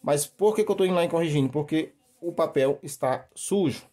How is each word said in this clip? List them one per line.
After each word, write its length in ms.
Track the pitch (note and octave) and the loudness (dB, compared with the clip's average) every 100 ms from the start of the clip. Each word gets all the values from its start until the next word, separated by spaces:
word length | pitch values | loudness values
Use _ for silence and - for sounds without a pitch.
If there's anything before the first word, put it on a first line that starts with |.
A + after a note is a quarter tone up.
Mas 240 | - D3 - | 0 0 -2
por 300 | _ G#3 G#3+ | _ 2 2
que 80 | |
que 80 | G#3 | 0
eu 40 | G3 | 2
tô 80 | F#3 | 2
indo 100 | F3+ | 2
lá 100 | E3+ | 2
e 40 | |
corrigindo? 400 | E3 E3 D3 C3 | 0 0 2 0
Porque 440 | C#3 D3 D#3 D3+ _ _ _ | -2 -2 -2 -4 _ _ _
o 120 | E3+ | -8
papel 480 | E3 D#3+ D3 C3 C3+ | -2 0 2 0 0
está 460 | C#3+ - C3+ C3 - - | -8 -4 -2 -4 -8 -14
sujo 500 | - G3+ E3 - - | -2 0 0 -2 -14